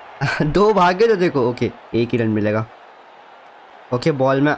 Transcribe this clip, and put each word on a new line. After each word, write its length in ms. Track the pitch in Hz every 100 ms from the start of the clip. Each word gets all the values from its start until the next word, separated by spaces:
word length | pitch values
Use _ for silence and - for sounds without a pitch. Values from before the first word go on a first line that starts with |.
<laughs> 400 | - - - -
दो 320 | 151 175 208
भागे 340 | 196 175 180 226
तो 80 | 202
देखो, 340 | 180 143 123
ओके, 220 | 120 117 - - 113
एक 140 | 117
ही 80 | 120
run 100 | 113
मिलेगा। 380 | 107 104 110 113 - - - - - - - - - - - -
Okay, 180 | 123 160
ball 300 | 139 131 139
मैं 160 | 147